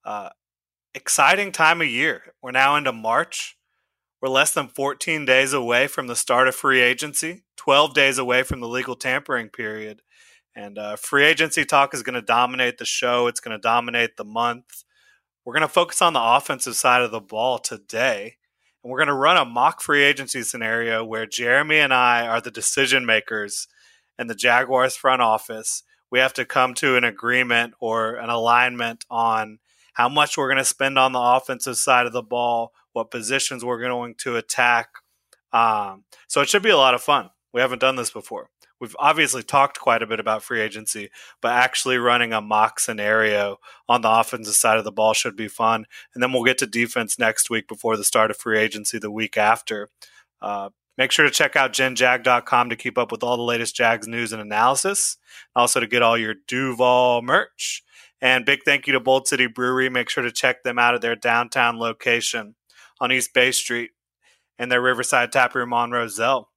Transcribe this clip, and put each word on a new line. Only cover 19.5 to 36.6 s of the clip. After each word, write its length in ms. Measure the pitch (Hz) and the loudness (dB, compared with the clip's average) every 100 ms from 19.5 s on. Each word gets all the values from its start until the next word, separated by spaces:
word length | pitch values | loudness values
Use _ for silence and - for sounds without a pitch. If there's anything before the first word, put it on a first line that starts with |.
| 117 143 - | 0 0 0
free 220 | - 143 | -2 2
agency 400 | 143 139 135 131 | 4 2 -4 -8
scenario 600 | 113 120 113 113 117 113 | -8 -6 -4 -4 -2 -4
where 220 | 113 110 110 | -4 -8 -8
Jeremy 540 | - 120 131 151 151 | -4 2 2 4 2
and 160 | 143 131 | 4 4
I 320 | 123 120 117 | 4 2 0
are 140 | 117 | -4
the 100 | 120 | -4
decision 560 | 113 - - 135 131 123 | -6 -4 0 2 2 2
makers 600 | 110 - 113 101 - - _ _ _ _ - | 0 0 -8 -6 -10 -12 _ _ _ _ -12
in 60 | 117 | -10
the 80 | |
Jaguars 640 | 110 127 120 131 131 127 - | -2 2 2 4 2 2 2
front 260 | 135 127 | 0 2
office. 600 | 117 110 - 110 110 - _ _ _ | 2 2 -2 -10 -8 -10 _ _ _
We 80 | 123 | 0
have 160 | 131 | 0
to 100 | - | 0
come 300 | 120 139 127 120 | -2 0 0 0
to 200 | 139 127 | 2 2
an 80 | |
agreement 720 | 120 104 117 123 123 117 117 _ | 2 -2 -2 0 2 0 -2 _
or 360 | 117 113 113 117 | -4 -2 -4 -6
an 160 | 117 | -4
alignment 760 | 117 113 120 123 123 117 117 - | -2 4 4 2 -2 -8 -8 -8
on 480 | 117 113 110 107 107 _ _ _ | -2 0 0 -4 -12 _ _ _
how 160 | - 123 | -2 0
much 280 | 143 147 - | 2 0 0
we're 120 | 135 | 0
gonna 160 | 135 131 | 0 0
spend 320 | - 135 135 | -2 0 2
on 140 | 131 | 2
the 80 | 127 | 2
offensive 580 | 123 127 - 127 - 117 | 4 2 2 -8 -6 -4
side 300 | - 127 123 | 2 2 2
of 60 | |
the 100 | 120 | -4
ball, 500 | 110 120 120 117 113 _ _ | -6 -2 0 -2 -4 _ _
what 180 | 117 113 | -8 -6
positions 520 | 123 110 135 - 127 | -8 -4 -4 -4 -6
we're 160 | 123 120 | -6 -6
going 360 | 123 123 120 113 | -4 -6 -8 -10
to 200 | 131 117 | -6 -4
attack. 540 | - - 120 120 113 - _ _ _ _ _ | -4 0 2 2 0 -18 _ _ _ _ _
Um, 520 | 117 113 107 101 98 _ - _ | 2 2 0 -4 -12 _ -20 _
so 140 | 147 | -2
it 80 | 143 | 2
should 140 | 208 | 2